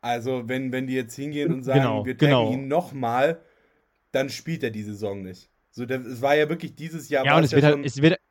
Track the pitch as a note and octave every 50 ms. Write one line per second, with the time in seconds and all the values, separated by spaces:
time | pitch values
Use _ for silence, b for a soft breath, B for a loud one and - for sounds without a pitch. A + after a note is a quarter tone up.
0 | - A#2 A#2+ A#2+ A2+ B2+ C3 B2+ A#2 A2+ B2+ C3 C3+ C3 B2 C3 C3 C3 C3 C3
1 | B2+ A2+ - - C#3 D3 D3 D3 D3 C3+ - C3 B2+ B2+ C3 C#3 C3+ A#2+ A2 G#2+
2 | G#2+ B2 B2+ - D#3 C#3+ C#3 B2+ A2+ A2 A#2 C3 C#3 C3+ C#3 E3 F3 - C#3+ C3+
3 | B2+ A#2 A#2 B2 C3+ D#3 E3 E3 _ _ _ _ _ _ _ _ _ _ _ _
4 | _ _ - C3+ C3+ C#3 - - - - E3 - C3 A#2+ G#2+ G#2+ G#2 G#2 G#2+ G2+
5 | G#2+ G2+ G2 G2 F#2+ F#2 F2+ F#2 _ _ _ _ _ _ _ - B2 A#2 C3 C3
6 | B2+ A2 C3 A2+ B2 C#3 D3 D3+ D3+ C#3+ E3 E3 - - - - D3+ D#3+ D#3+ D#3+
7 | - - D3 C3+ C3+ C#3 D3 D#3+ E3 C3 D#3 D3 C#3 D3+ D3 C#3+ C#3+ C#3+ - C3+
8 | C#3+ D#3+ F3 - _ _